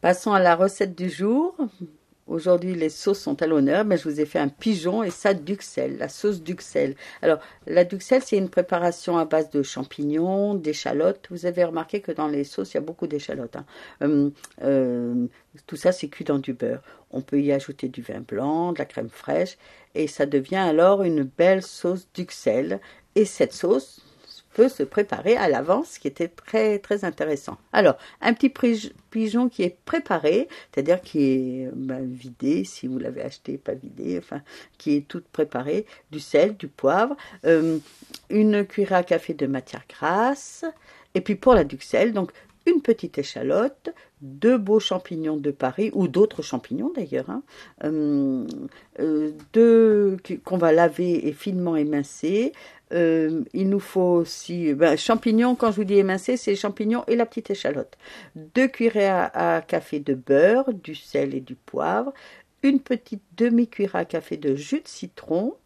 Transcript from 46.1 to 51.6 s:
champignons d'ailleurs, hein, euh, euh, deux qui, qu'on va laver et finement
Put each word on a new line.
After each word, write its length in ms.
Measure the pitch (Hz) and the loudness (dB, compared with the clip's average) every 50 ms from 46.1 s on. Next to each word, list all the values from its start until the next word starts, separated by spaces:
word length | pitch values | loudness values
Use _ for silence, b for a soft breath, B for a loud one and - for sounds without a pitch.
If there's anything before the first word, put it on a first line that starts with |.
| 127 175 208 214 - - | 4 4 4 4 2 -6
champignons 500 | 151 - - - - - - - 214 294 359 | -8 -6 -8 -8 -6 -6 -6 -4 -4 -4 -6
d'ailleurs, 360 | 294 190 143 139 127 135 170 | -6 -8 -4 -4 -6 -4 -4
hein, 120 | - 254 - B B B B B B B - | -10 -10 -10 B B B B B B B -6
euh, 600 | 151 156 156 151 147 147 143 139 135 131 127 117 - - 143 135 139 B B B B _ - | -4 -2 -2 0 0 2 2 0 0 -2 -4 -4 -8 -10 -12 -12 -14 B B B B _ -4
euh, 320 | 139 160 156 151 151 151 151 151 - _ - | -2 -2 0 0 -2 -4 -6 -10 -20 _ 4
deux 640 | 220 233 233 226 226 226 220 214 208 208 196 190 180 _ | 6 8 8 8 8 8 6 6 4 4 2 0 -2 _
qui, 160 | - 180 - | -10 -10 -10
qu'on 180 | _ - 185 | _ -4 -2
va 160 | 180 170 165 156 | 2 4 6 6
laver 540 | 165 175 170 147 - 180 180 175 156 - | 6 6 4 4 0 0 0 0 0 0
et 40 | 147 | -2
finement 440 | 147 - - 208 185 185 | -4 -4 -6 -4 -2 -2